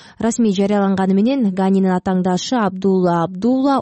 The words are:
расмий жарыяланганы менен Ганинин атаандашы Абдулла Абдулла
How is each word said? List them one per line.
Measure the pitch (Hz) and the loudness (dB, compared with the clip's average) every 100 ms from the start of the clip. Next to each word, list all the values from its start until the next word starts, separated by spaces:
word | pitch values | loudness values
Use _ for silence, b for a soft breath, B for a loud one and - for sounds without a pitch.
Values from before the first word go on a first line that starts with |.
| B - | B -6
расмий | - 233 226 | -4 0 0
жарыяланганы | 190 196 208 196 190 190 | 0 0 0 0 0 0
менен | 196 226 277 202 | 2 2 0 -2
Ганинин | 185 190 190 190 180 | 0 0 2 2 0
атаандашы | 196 185 185 180 - 254 | -2 -2 0 -2 -2 -2
Абдулла | 196 190 196 190 175 170 | -2 -2 0 2 2 0
Абдулла | 165 185 226 262 277 269 | -2 -2 -2 0 0 0